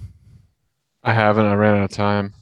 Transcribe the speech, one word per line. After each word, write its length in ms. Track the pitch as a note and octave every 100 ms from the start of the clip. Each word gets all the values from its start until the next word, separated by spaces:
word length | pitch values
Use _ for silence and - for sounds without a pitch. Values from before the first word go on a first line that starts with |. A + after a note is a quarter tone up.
| - - _ - _ _ _ _ _ _
I 100 | B2
haven't. 320 | A2+ G#2+ G#2+ G#2
I 80 |
ran 240 | G2+ G#2+ G#2
out 60 |
of 80 | G2
time. 420 | - G2+ G#2 G2+ -